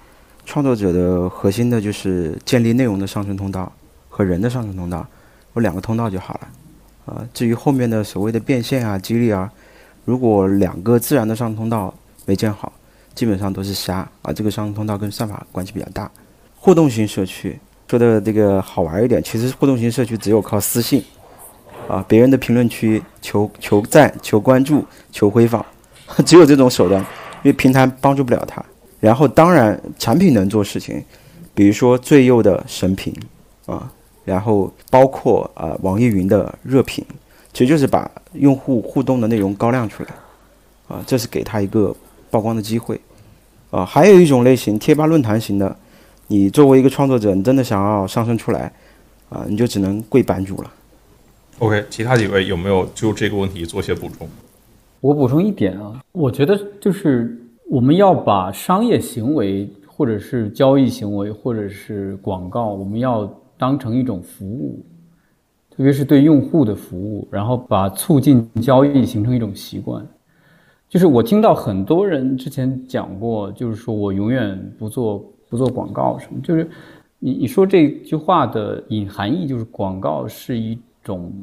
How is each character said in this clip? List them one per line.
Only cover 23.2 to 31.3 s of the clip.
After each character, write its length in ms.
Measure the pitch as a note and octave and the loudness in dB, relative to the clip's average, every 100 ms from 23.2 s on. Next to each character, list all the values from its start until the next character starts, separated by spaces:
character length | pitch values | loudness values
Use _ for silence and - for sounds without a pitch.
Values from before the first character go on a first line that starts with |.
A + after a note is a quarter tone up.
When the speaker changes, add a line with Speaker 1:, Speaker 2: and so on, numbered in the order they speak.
Speaker 1:
求， 300 | - G#2 G#2 - | -4 -2 -2 -6
求 220 | - G#2 | 0 0
赞、 320 | A#2 D#3 B2 - | 4 4 4 2
求 160 | - G#2+ | -2 0
关 240 | G2+ C3 | 4 2
注、 220 | C3+ C#3+ - - _ | 2 0 -2 -12 _
求 200 | - G#2 | 0 2
回 180 | A2 A#2 | 4 2
访， 160 | A2+ - _ _ | 2 -6 _ _
<laughs> 280 | - - - B2+ | -20 -4 -2 8
只 100 | E3+ | 8
有 80 | |
这 100 | D3 | 10
种 160 | C#3+ B2+ | 8 4
手 160 | - F#2 | 4 2
段， 140 | F#2+ | 0
因 500 | G2 - - - C#3 | -2 -12 -18 0 0
为 20 | |
平 180 | C#3 C3 | 4 4
台 140 | C3+ C3 | 4 2
帮 280 | B2+ C3+ | 2 0
助 80 | C#3 | 0
不 80 | B2 | 0
了 140 | A#2 - | -2 -4
他。 160 | - - _ _ _ | -12 -18 _ _ _
然 140 | G#2+ | 2
后 120 | A#2+ C#3 | 4 4
当 240 | - E3+ | 6 6
然 300 | E3+ A2 F#2+ - - | 6 4 0 -8 -6
产 200 | - C#3 | 0 4
品 160 | F#3+ | 4
能 120 | A#2 F#2+ | 4 2
做 120 | G#2+ | 0
事 160 | G2+ F#2+ | -2 -6
情， 240 | - C#2 - - - | -8 -10 -12 -20 -20